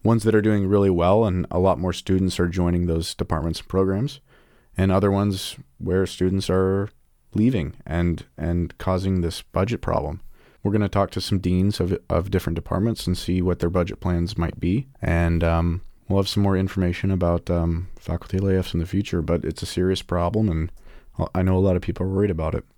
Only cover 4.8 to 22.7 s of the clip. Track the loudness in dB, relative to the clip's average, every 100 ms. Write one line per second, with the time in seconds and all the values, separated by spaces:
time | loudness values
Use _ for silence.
4.8 | 2 4 4 2 2 -2 -6 -12 -18 -10
5.8 | -2 0 0 0 0 0 0 2 2 0
6.8 | -2 -8 _ _ _ 0 2 2 -4 -8
7.8 | -6 -2 0 -2 -8 -8 -4 -2 -2 -4
8.8 | -2 -2 0 0 -2 -6 -6 -2 -2 -2
9.8 | -2 -2 -4 -8 -14 -20 -20 _ -2 0
10.8 | 0 2 0 -2 -2 0 2 2 2 0
11.8 | -2 -2 0 -2 0 -2 -2 -6 -4 -2
12.8 | 0 -2 -2 -4 0 0 0 0 0 0
13.8 | -2 -4 -2 0 -2 -2 -4 -2 0 0
14.8 | -2 -6 -2 2 2 2 2 2 2 -2
15.8 | -8 -18 -2 0 0 0 2 2 0 0
16.8 | 0 0 0 0 2 0 0 0 0 -2
17.8 | -4 -12 -8 -8 -4 -2 2 0 0 -4
18.8 | -2 -2 -2 -2 0 0 -2 -8 -8 -2
19.8 | 0 0 -2 -2 0 0 0 0 -2 -6
20.8 | -20 -20 -20 -8 -4 0 2 4 2 2
21.8 | -2 -4 -2 0 0 0 -2 -4 -8